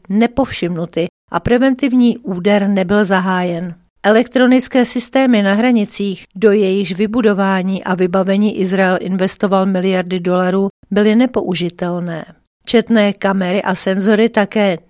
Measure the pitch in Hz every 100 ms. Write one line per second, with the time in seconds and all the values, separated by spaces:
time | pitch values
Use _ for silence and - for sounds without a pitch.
0 | - 202 233 240 254 - 175 170 170 165
1 | 175 - _ 226 - 240 269 262 277 247
2 | 240 - - 180 196 208 202 196 185 208
3 | 190 190 185 185 180 170 175 170 _ _
4 | 202 220 240 254 247 254 254 262 240 247
5 | - 269 262 220 196 202 254 233 202 -
6 | 202 180 - 190 214 208 190 190 180 180
7 | 214 240 214 196 196 190 185 190 - 180
8 | 185 190 190 196 214 - 190 190 185 185
9 | 180 190 190 - 202 190 190 185 190 185
10 | 175 180 175 180 185 190 196 - _ 196
11 | 208 220 247 247 - 170 175 175 175 175
12 | 175 160 - _ _ _ - 233 220 226
13 | 208 196 196 190 180 196 185 185 190 190
14 | 196 214 226 220 202 220 202 165